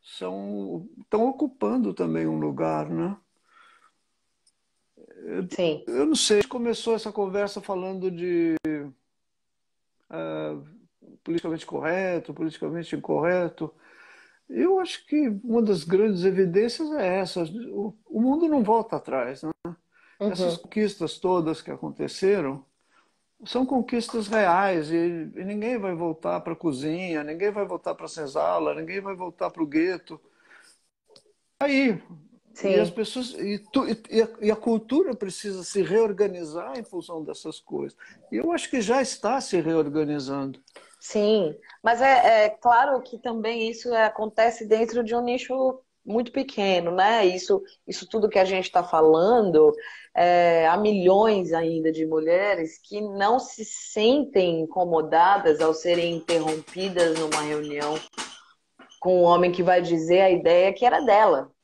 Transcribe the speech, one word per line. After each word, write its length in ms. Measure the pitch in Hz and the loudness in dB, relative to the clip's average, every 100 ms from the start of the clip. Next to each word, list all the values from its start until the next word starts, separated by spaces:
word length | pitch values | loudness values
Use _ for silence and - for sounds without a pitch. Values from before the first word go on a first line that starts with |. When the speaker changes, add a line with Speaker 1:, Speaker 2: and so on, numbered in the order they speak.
Speaker 1:
são, 840 | - - 185 190 202 208 196 170 185 - | -20 -12 -10 -10 -10 -10 -8 -10 -12 -20
estão 280 | - 214 240 | -4 0 0
ocupando 680 | 262 294 - 208 247 214 | 0 -6 -4 -4 0 -2
também 340 | 185 170 160 160 | -2 -2 -2 -2
um 120 | 156 | -2
lugar, 500 | 151 139 160 156 151 | -4 -2 -2 -2 -4
né? 280 | 165 170 202 _ _ _ _ _ _ _ _ _ _ _ _ _ _ _ _ _ _ _ - | -4 -6 -8 _ _ _ _ _ _ _ _ _ _ _ _ _ _ _ _ _ _ _ -18
Eu, 240 | 87 87 180 | -10 -8 -8
Speaker 2:
Sim. 320 | - 175 151 - | -2 -2 -2 -6
Speaker 1:
eu 180 | 165 294 | -2 0
não 100 | 294 | 0
sei, 240 | - 208 | 2 2
a 20 | |
gente 80 | 202 | 0
começou 460 | 254 233 220 - 226 | -4 -4 -4 -2 -4
essa 160 | 220 | -4
conversa 500 | 208 196 190 202 202 | -6 -4 -2 -4 -6
falando 500 | - 190 185 190 185 | -8 -8 -6 -6 -6
de, 440 | 170 180 170 165 160 156 151 143 _ _ _ _ _ _ _ _ _ _ _ _ | -6 -4 0 0 -2 -4 -6 -10 _ _ _ _ _ _ _ _ _ _ _ _
é, 460 | 165 160 156 156 151 147 180 _ _ _ - | -12 -10 -8 -8 -10 -16 -20 _ _ _ -20
politicamente 420 | - 165 165 160 - | -6 -4 -4 -8 -8
correto, 680 | 151 147 180 190 175 156 | -6 -4 -2 -2 -4 -8
politicamente 640 | 151 160 - 156 165 165 156 | -8 -8 -6 -8 -8 -8 -10
incorreto. 760 | - 151 160 180 170 - 156 _ _ _ - - _ _ _ | -4 -2 0 0 -2 -6 -12 _ _ _ -20 -20 _ _ _
Eu 320 | 254 320 381 | -2 2 2
acho 260 | 349 - _ | -2 -10 _
que 220 | 302 277 202 | 0 0 -2
uma 180 | 240 226 | -2 0
das 220 | 214 185 | 2 0
grandes 400 | 156 185 220 185 | 2 2 2 2
evidências 680 | 185 185 190 180 233 233 311 | 0 2 2 2 0 -2 -6
é 260 | 302 190 185 | -2 -2 -2
essa. 260 | 185 185 | -4 -4
O, 520 | 165 202 240 202 208 - _ | -6 -8 -10 -8 -8 -10 _
o 160 | 226 | -2
mundo 260 | 247 294 330 | 0 2 2
não 160 | 294 | 2
volta 320 | 202 226 220 151 | 2 2 0 -8
atrás, 460 | - 131 120 135 | -4 -4 -4 -6
né? 80 | 156 160 170 170 _ _ _ _ | -10 -10 -12 -14 _ _ _ _
Speaker 2:
Uhum. 120 | 202 | -4
Speaker 1:
Essas 260 | 175 180 170 | -2 -2 -2
conquistas 600 | - 214 214 202 160 - | -6 -2 -2 -2 -8 -4
todas 440 | 185 180 160 160 | 0 0 0 -6
que 100 | - | -10
aconteceram 920 | 139 151 143 143 - 190 202 143 135 _ _ _ _ _ _ _ _ 220 | -12 -12 -8 -8 -2 0 2 -2 -8 _ _ _ _ _ _ _ _ -8
são 200 | 247 254 | -4 0
conquistas 640 | 269 226 240 226 233 208 | -2 -2 -4 -4 -6 -2
reais 600 | 220 196 170 196 175 151 | 0 2 4 2 0 -2
e, 40 | 165 170 170 156 - | -2 -2 -4 -10 -10
e 80 | |
ninguém 340 | 185 208 220 247 | -8 -6 -4 -4
vai 160 | 196 | -4
voltar 460 | 170 170 160 175 175 | -4 -6 -4 -4 -6
pra 140 | 175 165 | -6 -4
cozinha, 680 | 170 131 151 165 185 160 | -4 -4 -4 -6 -4 -6
ninguém 280 | 147 165 202 | -6 -4 -4
vai 140 | 208 190 | -2 -6
voltar 280 | 175 - | -6 -8
pra 140 | 165 165 | -8 -10
senzala, 640 | 165 143 147 156 175 151 | -12 -8 -2 0 0 -2
ninguém 280 | 147 160 190 | -4 -8 -10
vai 140 | 196 185 | -10 -10
voltar 340 | 180 170 180 | -12 -8 -8
pro 180 | 170 156 | -4 -4
gueto. 520 | 151 175 175 - 156 _ _ _ - _ _ _ _ _ - _ _ _ _ | 0 -2 -4 -10 -20 _ _ _ -20 _ _ _ _ _ -20 _ _ _ _
Aí, 420 | 285 269 269 180 - - _ _ _ | 0 2 2 0 -6 -20 _ _ _
Speaker 2:
Sim. 160 | - 196 | -8 2
Speaker 1:
e 100 | 190 | 2
as 100 | 175 | 2
pessoas, 420 | 220 208 254 247 | -2 -6 -6 -8
e 260 | - 190 202 - | -6 -6 -6 -2
tu, 140 | 269 240 | -2 0
e, 140 | 220 - | -4 -2
e 120 | 220 | 0
a, 60 | 226 - | 0 0
e 100 | 208 | -2
a 40 | 214 | 0
cultura 580 | 240 226 220 277 370 226 | 0 -2 0 0 0 -2
precisa 480 | 196 - 208 190 | -8 -10 -10 -10
se 180 | 170 202 | -6 -2
reorganizar 960 | 165 208 226 190 208 180 165 160 214 262 | 2 2 2 2 -2 -2 -10 -10 -10 -12
em 60 | |
função 400 | 220 185 165 170 | -10 -12 -10 -12
dessas 360 | 151 151 156 - | -12 -12 -14 -16
coisas. 380 | _ 147 143 _ - - _ | _ -8 -8 _ -20 -20 _
E 60 | 208 | -4
eu 140 | 302 | -2
acho 180 | 339 - | -4 -2
que 100 | 269 | -4
já 200 | 196 254 | 0 0
está 400 | 262 - 202 262 | 0 -4 -4 -4
se 180 | - 185 | -2 -2
reorganizando. 1000 | 156 165 147 147 151 147 131 139 135 131 _ - _ _ | 0 0 0 0 -2 -4 -6 -6 -6 -10 _ -20 _ _
Speaker 2:
Sim, 560 | - 220 208 220 165 151 _ - | -6 -2 2 2 0 -4 _ -4
mas 180 | 220 233 | 0 2
é, 440 | 269 262 202 226 214 | 4 6 6 6 4
é 40 | |
claro 500 | 214 240 240 277 262 | 2 2 4 4 0
que 180 | 247 226 | -4 -12
também 500 | 247 226 214 233 226 | -8 -4 -4 -2 -4
isso 240 | 226 247 | -4 -4
é, 120 | 233 220 | 2 2
acontece 600 | 220 214 220 226 233 214 | 0 -6 2 2 2 0
dentro 380 | 220 233 226 | 2 2 -2
de 100 | 226 | -2
um 80 | 233 | -2
nicho 580 | 240 247 - 254 262 254 _ _ | -2 -4 -4 0 0 -2 _ _
muito 280 | - 214 247 | -4 -2 -2
pequeno, 600 | - 262 - 196 180 170 | -4 -4 -2 2 2 0
né? 340 | 180 196 226 190 | 2 4 6 2
Isso, 380 | 180 180 196 - _ - | 2 0 0 0 _ -12
isso 200 | 185 - | -12 -6
tudo 220 | 220 208 | -2 2
que 100 | 202 | 4
a 60 | 185 | 4
gente 260 | 190 185 | 2 0
tá 120 | 185 | 0
falando, 880 | 175 165 156 160 185 240 202 156 151 151 - - - - | 2 4 6 6 6 4 6 8 6 6 -8 -18 -8 2
é, 520 | 175 175 175 165 160 | 4 6 6 6 4
há 100 | 175 | 4
milhões 760 | 214 202 180 190 220 208 170 | 2 4 6 6 6 2 0
ainda 400 | 165 165 165 160 | 0 0 0 0
de 140 | 160 160 | 0 0
mulheres 720 | 160 156 175 202 190 160 - | 0 2 2 2 -2 -4 -10
que 200 | _ 208 | _ -8
não 380 | 208 196 202 247 | -8 -2 2 2
se 260 | 254 - 214 | -2 -14 -14
sentem 960 | - - - 220 277 269 202 180 165 | -14 -8 0 2 2 2 2 2 0
incomodadas 1000 | 160 - 175 165 156 165 175 202 165 156 | -4 -2 0 0 2 4 4 4 4 4
ao 120 | 160 | 2
serem 420 | 156 180 175 170 165 | 0 0 0 0 -4
interrompidas 1040 | - 170 156 156 - 175 190 180 170 160 | -2 0 0 -4 -8 -8 -6 0 0 0
numa 220 | 156 151 | -2 -4
reunião 540 | 151 151 151 143 147 156 - - - - _ _ _ _ - - | -4 -6 -6 -6 -4 -6 -8 -14 -14 -16 _ _ _ _ -20 -6
com 200 | 180 180 | 0 4
um 40 | |
homem 280 | 170 175 180 | 6 6 4
que 120 | 175 | 2
vai 180 | 180 180 | 4 4
dizer 400 | 170 170 160 180 | 2 -2 4 6
a 80 | 190 | 6
ideia 420 | 175 160 175 190 | 4 4 4 4
que 120 | 196 247 | 4 2
era 160 | - | 2
dela 500 | 269 208 214 147 139 _ | 4 6 6 4 -2 _